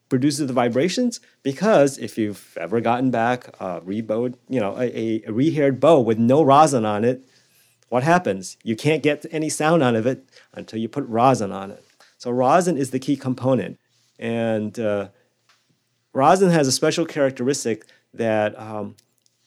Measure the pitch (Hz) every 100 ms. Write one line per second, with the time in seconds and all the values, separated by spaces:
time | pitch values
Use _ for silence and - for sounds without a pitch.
0 | - 131 143 143 139 127 123 117 180 180
1 | 247 - _ _ 139 139 208 185 143 -
2 | 120 - 107 98 - - 85 113 117 123
3 | 131 120 117 123 - - 95 87 90 104
4 | 110 113 123 123 - 131 98 120 123 117
5 | 113 110 - 110 156 147 139 127 147 156
6 | 113 113 117 139 143 143 156 135 107 104
7 | 117 131 _ _ _ _ _ _ - 123
8 | 143 175 175 95 95 - 113 110 147 156
9 | 147 143 - 160 156 - 156 170 127 113
10 | 113 127 _ _ _ - 82 110 113 143
11 | 139 110 131 120 101 98 98 - _ _
12 | _ _ 123 123 127 170 180 151 135 131
13 | 139 139 131 123 131 127 87 - _ _
14 | _ - 117 117 113 110 107 110 110 101
15 | 98 _ _ _ _ _ _ _ _ _
16 | _ 131 147 190 190 170 135 127 156 156
17 | 165 160 135 131 127 139 120 107 _ _
18 | _ - 113 110 107 127 110 107 101 104
19 | _ _ _ _